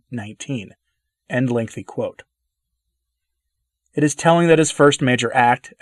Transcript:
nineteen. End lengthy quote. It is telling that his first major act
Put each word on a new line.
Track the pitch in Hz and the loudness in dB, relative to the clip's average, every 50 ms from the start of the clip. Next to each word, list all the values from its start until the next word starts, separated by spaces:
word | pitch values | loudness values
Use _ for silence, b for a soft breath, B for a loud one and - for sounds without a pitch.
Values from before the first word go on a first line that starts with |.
| _ _ | _ _
nineteen. | 127 117 101 107 104 - - - 135 113 95 - - _ _ _ _ _ _ _ _ _ _ - | -14 -14 -14 -14 -16 -16 -12 -10 -10 -10 -10 -14 -20 _ _ _ _ _ _ _ _ _ _ -6
End | - 123 131 123 | -4 -2 -2 -2
lengthy | 120 117 113 110 - 117 95 | -2 -4 -4 -6 -10 -16 -16
quote. | - - 127 110 90 - - - _ _ _ _ _ _ _ _ _ _ _ _ _ _ _ _ _ _ _ _ _ _ _ _ _ _ _ _ _ _ _ _ _ _ | -12 -10 -8 -8 -8 -10 -16 -20 _ _ _ _ _ _ _ _ _ _ _ _ _ _ _ _ _ _ _ _ _ _ _ _ _ _ _ _ _ _ _ _ _ _
It | 147 151 | -2 -2
is | 147 - | -2 -2
telling | - - 165 170 170 170 165 | 0 2 2 2 4 4 4
that | 160 160 | 4 4
his | 156 - | 2 0
first | - - 143 147 143 - | 2 2 4 4 4 2
major | 143 123 123 113 120 113 - | 0 -2 0 -2 -2 -2 0
act | 131 120 120 123 - - - - _ | 2 2 2 2 0 -4 -16 -14 _